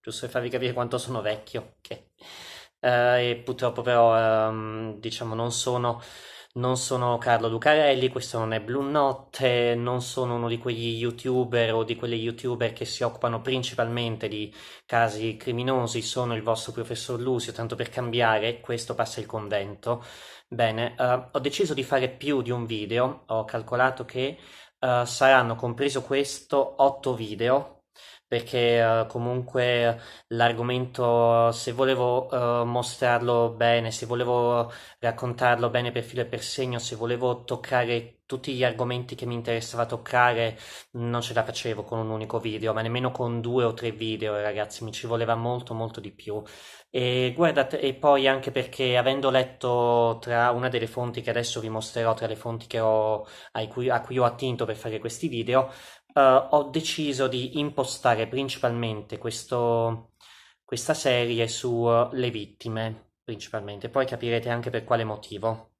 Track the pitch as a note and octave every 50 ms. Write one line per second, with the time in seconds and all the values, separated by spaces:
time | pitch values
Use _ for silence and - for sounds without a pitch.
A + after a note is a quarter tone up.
0 | _ A2+ A2 - - A#2 - B2+ A#2+ A#2+ B2 B2 B2+ A#2+ B2 B2 A#2+ A#2 C3 B2
1 | - - B2+ A#2 G2 G#2+ G#2+ G#2+ - - - A#2 - - _ _ _ - A2+ -
2 | _ _ _ _ - - - - - - - - - _ _ _ - B2+ B2 B2
3 | A#2+ B2 B2 B2 B2 A#2+ A#2+ A#2+ - - B2+ - C3 A#2+ A#2 - A#2+ B2 B2 A#2+
4 | A#2 A#2 A2+ A2+ A2+ A2+ A2 A2 A2 A2 A2 A2 A2 A2 A2 A2 A2 A2 G#2+ G2+
5 | A2 A2+ - - B2 A2+ A2 A2+ A#2 A#2+ A#2 - - B2+ B2 B2 A#2+ A#2+ A#2 A#2+
6 | - - - - - - - - - _ _ B2 B2 B2+ B2+ B2+ - - C3 B2
7 | B2 A#2+ A#2+ A#2 - B2 A#2 A2+ A2 A2+ A2+ A2+ - D3+ D3+ D#3 D3+ C#3+ C3+ B2+
8 | B2+ B2+ - B2+ A#2 - - A2+ A2+ A2 A2+ A2 G#2+ A2+ B2 C#3 C#3 C#3 D3 D3+
9 | C#3+ C3+ B2+ C3 - _ - - C3+ B2+ B2 A#2+ A#2+ A#2+ A#2+ A#2+ A#2+ B2 B2 B2
10 | B2 - - C3 B2+ B2 A#2+ A#2+ A#2 A#2 A#2 A#2 A#2 B2+ A#2 A2+ A#2 A#2 A#2 A2+
11 | A#2 A#2+ A#2 A#2+ - C3 B2+ B2+ B2 A#2 A#2+ A#2+ A#2 A2 A2+ A2+ A2+ A2 A#2 -
12 | - A#2 A#2 A2+ A2 A#2 A2+ A#2 - B2+ A#2 A2 A#2+ A2+ A2+ - B2 - - -
13 | B2 A#2 - - - A#2+ A#2 A2+ A2+ C3 C3 B2+ B2 - - - A#2 A#2 A#2 A#2+
14 | A#2+ A#2 A2 G#2+ - G#2 G#2 G#2+ G#2+ G#2 - - - - - - _ - A#2+ A#2
15 | A#2 A2 G#2+ G#2+ A2 A2+ G#2+ A2 - C3 A#2 A#2+ B2 C3 C3+ B2+ A#2+ A2 - A#2
16 | G#2 - - B2+ B2 A#2+ A#2 A2 G#2 A#2 A2+ A2 - - A#2 A#2+ A2+ - A#2 A2
17 | - - B2 A#2 A#2+ C3 B2+ A#2+ A2+ - - - A#2 A2 A2+ - A#2+ - - B2+
18 | B2 A#2+ A2+ A#2+ A#2+ A2+ A2 G#2+ G#2 A#2 A#2+ A#2 - - A#2+ A#2 A#2 - A#2 -
19 | A2+ - - - G#2+ - - A2+ G#2 G2+ G#2 G2+ G2 G2+ G#2 F#2 - A#2 A#2+ A#2+
20 | A#2 - - - - - - - _ _ A#2+ A#2 A#2 A2+ A2 A2 A#2+ A#2 - -
21 | B2+ B2 B2+ B2 B2 - - D3 C3 C#3+ - - G3+ D#3+ D3+ C3+ C3 - C#3 C3+
22 | B2+ B2+ B2+ - - C#3+ D3 C3+ A#2 A#2 B2 A#2+ A#2 A2 A2+ G#2+ G#2 G2 A2+ A#2+
23 | B2 C3 B2+ - _ - A2+ A2 A2 - - A#2 A2+ - B2 A#2+ B2+ C3 C3 -
24 | B2 - - B2+ C3 C#3 D#3+ - - - - - - - _ _ - B2+ B2 A#2+
25 | A#2+ A#2+ - - C3+ C3 C3+ B2+ A#2+ A#2 A2+ A2+ - A#2+ A#2 A#2+ C#3+ C#3+ C3+ C3+
26 | - - C#3 C#3 C#3+ C#3 - - - _ - C#3 C3+ - - - C#3 C#3 C3+ C3+
27 | - C3 B2+ A2+ A2+ G#2 G#2+ G2 A2+ B2 C3 C#3+ - - - _ _ _ _ -
28 | - - - - _ _ B2 A#2 A#2 - - B2 A#2+ A#2 A#2+ A#2 A2+ A2+ A2+ A2+
29 | A2 A2+ - B2 A#2 B2 B2 B2+ B2 B2+ - C3 B2 B2 B2 A#2+ A#2+ A#2 A#2 A#2
30 | - - - - _ _ A#2 A#2 A#2 A#2+ A#2 A2+ A#2+ B2 B2 B2+ B2+ B2 - -
31 | B2 A#2+ A#2 A#2+ A#2 A#2 A#2 A#2 A#2 A#2 A2+ A#2 - B2+ A#2 A#2+ C3+ C3 C3 B2+
32 | B2 B2 B2 B2+ B2+ - C3+ B2+ A#2+ A#2+ A#2+ A#2+ A#2+ A#2 A#2+ B2 A#2+ - - -
33 | C3 B2 A#2+ A#2+ A#2+ A#2+ A#2+ A#2 A#2 A#2 A2+ A2 A#2 A#2 A#2 A#2 A#2 A2+ A2+ -
34 | A#2+ A2+ B2 A#2+ B2 A#2+ B2 A#2+ A#2+ A#2+ A#2+ A#2+ A#2 A#2 - - - - - _
35 | - A#2 A2+ - - B2 A#2+ - B2+ B2 A#2+ A#2 A#2+ A#2+ A2+ B2 A#2+ A#2+ A#2+ B2
36 | A2+ - - B2 A#2 - - A2+ - - - - C3 B2+ B2 A#2 - - A#2 G#2+
37 | A#2 A#2 B2 A#2 B2+ B2 A#2+ A#2+ - - B2+ A2+ - - C3 B2 A#2+ A#2 A#2+ A#2
38 | A#2 - - _ _ _ C3+ B2+ - - C3 B2 B2+ B2 A2+ A2+ B2+ A#2+ B2 B2
39 | B2 - B2+ - B2+ B2 A#2+ A#2 A#2 A#2+ A#2 A#2 A2+ - - A#2 A#2 A2+ A#2+ A2+
40 | - - - B2 B2 B2 A#2+ A2+ A#2 A2+ A2+ - - - - - - _ - B2
41 | A#2 A#2 A#2 A#2+ A2+ A#2 A#2 A#2 A2+ - A#2 - - A#2+ A2 G#2 G#2 - A#2+ A2+
42 | A2 A2 A2 G#2+ A2 G#2+ - A2+ A2 A2+ G#2+ G#2 G#2+ A2+ G#2+ A2 A2+ A#2 A#2 B2
43 | B2+ B2+ B2+ - B2+ A#2 A#2 A#2 A2+ A#2+ A#2+ B2+ A#2+ A2+ A2+ A#2 A#2+ A#2 G#2 G#2+
44 | A2+ A2 A2 G2 A2 G#2+ G#2 G#2 G#2 G#2 G2+ G#2 G#2 G#2 - - A#2+ G#2+ G#2+ -
45 | - A#2 A#2 A#2 A#2 A2 A#2 A#2 A#2 A#2+ B2 B2 B2 - A#2 A2 A2+ A2 - A2+
46 | G2+ G2+ - - - G#2+ G#2 G#2 G2+ - - - - - - - - _ - B2+
47 | B2 B2 B2 B2+ B2+ B2+ B2+ C#3+ E3+ D#3+ C#3+ C#3+ C3 - - - - C#3 C3+ -
48 | - D3 C#3+ C#3 C3+ C3+ C3+ C3+ C3 C#3 C3 C3+ B2 - - - C3+ B2 B2 B2
49 | A#2+ C3 C3+ C#3 C3+ C3+ C3 C3 B2+ B2+ - - - B2 A#2+ B2 A#2+ A#2+ A#2+ A#2
50 | A#2 A#2 A2+ A2+ - A#2+ A#2+ A#2 A#2+ B2 A#2+ A#2+ B2 B2+ B2 A#2 A2+ A2+ - B2+
51 | B2 A#2+ A#2 A#2 A2 - A2 A#2+ A#2 A#2 - A#2+ A2 A2 A2 A2+ A2 - - A#2+
52 | A#2 A2+ A2 A2 A#2 G#2+ A2 A2 - A#2+ A2+ A2 - - - A#2 A2+ A2 A2 A2
53 | G#2+ A2 A2 G#2 G#2+ - - - - - _ A2 A2+ A2 - B2+ B2 C3 A#2+ A#2
54 | - - B2+ B2+ B2 A#2+ A#2+ - C3+ C3 A#2+ A#2 A#2+ A2 A2 - - A#2 A2 G#2+
55 | - A#2 - - - D#3 B2+ A2+ A2 G#2+ B2 C3 C3 - - - - - - -
56 | _ _ - D3 C3+ C3+ C3 C3+ C3+ - - D3+ C#3+ C#3 C3 D#3+ D#3 - - -
57 | D#3 D3 C3+ B2+ C3+ C3 B2+ B2 B2+ B2+ - D3+ D3 D3 C#3 - C3 C3 - -
58 | - B2 A#2 G#2+ A2+ A2 B2+ C3 C#3 C3 - - - B2 A#2 A#2+ A#2+ A2+ A2 G#2+
59 | G2+ - A2+ G#2+ - A#2 A2 - - - B2+ A#2+ A#2+ A#2+ A#2 A#2 A2+ A#2 A2+ A2+
60 | A2+ _ _ _ - - - - - _ _ _ _ - - A#2 - - D3+ -
61 | - C#3 B2 B2 A#2+ A#2+ A#2+ A#2 A#2 A2+ A#2 - - B2 A#2+ A#2 A#2 A#2 A#2 A#2
62 | A#2+ B2 - C3 B2 B2 A#2+ G#2+ G2+ - - _ - A#2 A2 A2 A2+ A2+ A2 A2
63 | _ _ _ _ _ - A2+ G2+ - - - A2 G2+ G2+ G#2 G2+ - A#2 - C#3
64 | C3 C3 - - B2 A#2 A#2 A#2 A#2 B2 A#2+ A#2+ A#2 B2 A#2 A2+ A2 - B2 A#2
65 | A2+ A2 G#2+ G#2 - - G#2+ G2+ G2+ A2+ A2 A2+ - _ _